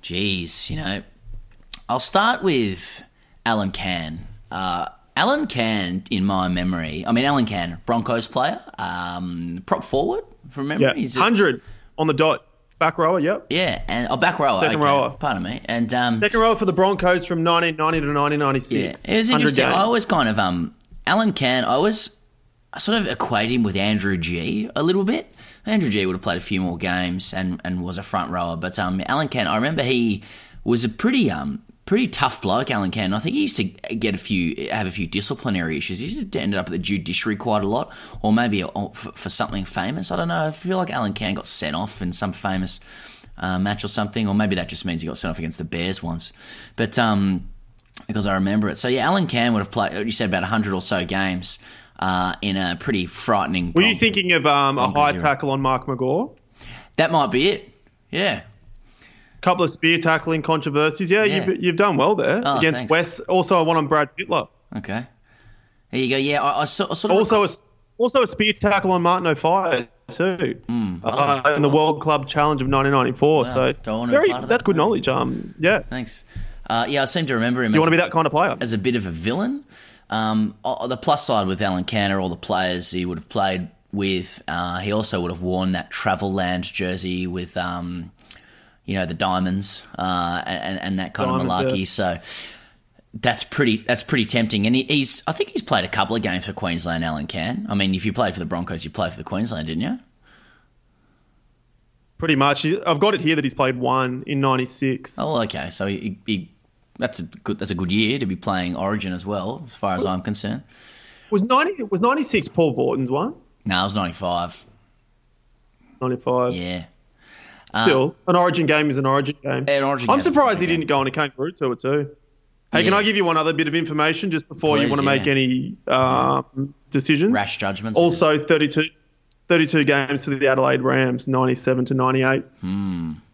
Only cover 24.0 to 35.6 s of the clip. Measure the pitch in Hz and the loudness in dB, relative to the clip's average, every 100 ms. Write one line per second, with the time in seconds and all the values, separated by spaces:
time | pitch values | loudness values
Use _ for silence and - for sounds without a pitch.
24 | 98 92 82 87 80 101 107 - 156 185 | 2 0 -2 -2 -2 -4 -4 0 2 2
25 | 196 302 - - - - - 220 160 104 | 2 0 -4 -18 -20 -14 -2 2 2 2
26 | 95 92 98 87 - 95 92 87 90 90 | 0 0 -2 -4 -2 -2 0 -2 -2 0
27 | 90 90 - 92 92 90 87 90 87 90 | -2 -4 -4 -4 -4 -4 -4 -4 -4 -6
28 | 98 98 78 90 87 82 90 90 92 95 | -4 -4 -2 -4 -4 -4 -6 -4 -2 -2
29 | - 139 147 127 95 107 131 160 127 127 | -2 -2 -2 -2 0 0 0 -2 0 2
30 | 117 104 - - - - - 117 120 - | 2 -2 -6 -20 -20 -10 -2 0 0 -2
31 | 226 262 170 78 71 69 - - - 208 | 0 2 2 0 -6 -8 -12 -20 -2 0
32 | 254 - 131 - 98 101 135 117 95 110 | 2 0 -2 0 0 0 0 0 0 -2
33 | 95 101 160 262 294 - 95 - - 113 | -2 0 -2 0 -2 0 -4 -4 -8 -4
34 | 110 95 - 98 85 - - 110 92 90 | -2 -2 -2 0 0 -2 -4 -4 -4 -4
35 | 82 95 104 139 127 95 | -4 -2 -2 -4 -2 -2